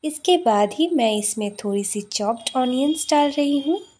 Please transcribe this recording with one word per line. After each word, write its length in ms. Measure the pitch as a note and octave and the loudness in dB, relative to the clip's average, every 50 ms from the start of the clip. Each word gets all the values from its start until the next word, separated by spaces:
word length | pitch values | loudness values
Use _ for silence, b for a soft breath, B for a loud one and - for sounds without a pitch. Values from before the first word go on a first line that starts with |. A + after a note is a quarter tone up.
| - | -6
इसके 320 | D4+ D4+ - _ - F4+ E4+ | -6 -8 -4 _ 2 2 4
बाद 340 | F4 A#3 G#3+ G3+ G#3 G#3 G#3 | 4 2 4 4 2 0 2
ही 160 | - D#4+ E4+ | 0 0 0
मैं 220 | F4 D4 A#3+ A3 G#3+ | 2 2 2 2 2
इसमें 360 | G#3 G#3 - - A3 G#3+ G3+ G#3 | 0 -2 -2 -4 -4 -4 -6 -6
थोड़ी 260 | - - G#3 G3 G3+ G3+ | -6 -6 -4 -2 -2 -2
सी 160 | - - G#3+ G3+ | -2 -4 -6 -8
चॉप्ड 480 | G3+ - - G#3 G3+ A#3 A#3 - - - | -6 -6 -4 -2 -2 -4 -4 -6 -6 -2
ऑनियंस 500 | C4 B3+ B3 B3+ B3+ C4+ D4 D#4 D#4+ - - | -2 0 0 0 0 0 0 0 -2 0 0
डाल 200 | D#4 D4 D4 D4 | 2 4 4 2
रही 280 | C#4 D4+ D4 C#4+ C#4+ C#4+ | 2 0 0 2 0 0
हूँ 200 | C4+ C#4+ E4 G4+ G#4 - _ _ | 0 0 -2 -2 -4 -10 _ _